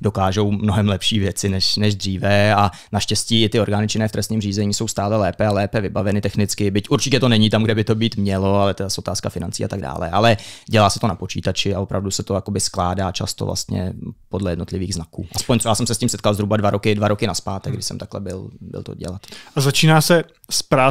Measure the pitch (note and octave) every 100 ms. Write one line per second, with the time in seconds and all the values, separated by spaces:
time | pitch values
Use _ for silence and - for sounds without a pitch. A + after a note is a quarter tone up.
0 | G#2+ G2 F#2+ F#2+ G#2 G2+ G#2 G2 G#2 F#2+
1 | - A2 G2 - G2+ F#2+ - G2 G#2+ G2+
2 | G2 F#2 G2 G2+ G#2 G#2 G2+ - - G#2
3 | - G#2+ - A2+ A2 A#2 G2+ G#2 G#2+ A2+
4 | G#2+ G#2+ G#2 A2 G2+ G2 G2+ G2+ A2+ -
5 | G2+ A2 F#2 - G#2+ G2+ G2+ A#2 G2 -
6 | G2 G2+ G2 - G2+ - G2+ G2 - G#2
7 | C3 C3 B2+ A2 A2 G#2+ A2 A2 G#2 A2
8 | A#2 - G2+ F#2+ G2 G2+ G2 F#2 G2 -
9 | F#2+ F#2 G2+ - G2 G#2 G#2 G2 C#2+ D#2+
10 | E2+ F#2 A#2 A2+ - - - A2 G2+ -
11 | A2+ F#2+ - - G2+ F#2 G2+ F#2 G2 G2
12 | G2 - - F#2+ - G2+ - F#2+ F2+ F#2
13 | F#2+ - G2 - G2+ F#2 - G2 F#2 -
14 | - - - F#2+ G2 E2+ - F#2+ F#2 F#2
15 | D#2+ - - - - A#2+ A#2 G#2+ A#2 A#2
16 | B2 G#2 G#2+ G2+ G#2 G#2+ G2+ G2+ A2 G#2
17 | G#2 G#2 A2 F2 - G2 - A#2+ - G2
18 | - G2+ G2 F#2 G#2 - F#2 F#2+ F#2+ G2+
19 | E2+ F#2+ - - - - C#3 - D#3+ D#3+
20 | - E3+ - _ - - - C#3 C3